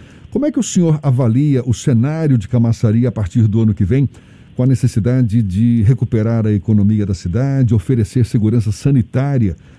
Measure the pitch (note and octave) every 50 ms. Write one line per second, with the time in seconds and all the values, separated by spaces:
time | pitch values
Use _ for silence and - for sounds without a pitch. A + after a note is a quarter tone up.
0 | - - - - - - - A3 C#4+ D4+ D4+ C#4+ G#3+ - - F#3+ F3 E3 D#3 D3+
1 | D3+ D3 B2+ B2 C#3 A2+ A2 B2+ D3 D3+ C#3 B2+ A#2+ B2+ A2+ - - - B2 A2+
2 | A#2 C#3+ D#3 D#3+ D#3+ D#3 C3 A#2 F#2 - - A#2+ A#2 A#2 A2+ - - A2+ G#2 A#2
3 | B2 B2 G#2 - G2+ F2 - B2+ G#2+ G#2+ G2 A2+ A2+ A2 G2+ - G2+ F2 A2+ C3+
4 | C#3+ A#2+ - - - - - - - - - - B2+ C3 C3 - - A#2+ - A2+
5 | F#2 A#2+ B2 C3 B2+ G#2+ G2 A#2+ A2+ G2 F2 G2 A#2 A#2+ A#2+ A#2 G#2+ G2+ C3+ -
6 | - - - A2+ G#2+ A2+ A#2 A2+ G#2+ A2 G#2 G2+ - - A2 G#2 G2+ G2+ A2 G#2+
7 | G2+ F#2+ G2 - - F2+ E2+ A#2 C3 C#3 C#3 C3+ B2+ A2 A#2+ G#2+ - - C3+ A#2
8 | G#2+ - - B2+ A#2+ - - A2+ G#2 G#2+ A2 B2 G2+ A2+ G2+ - - C#3+ C#3+ C3
9 | A2 - - C3 C3 C#3+ C#3+ C3+ A2+ F#2+ D#2+ - - - -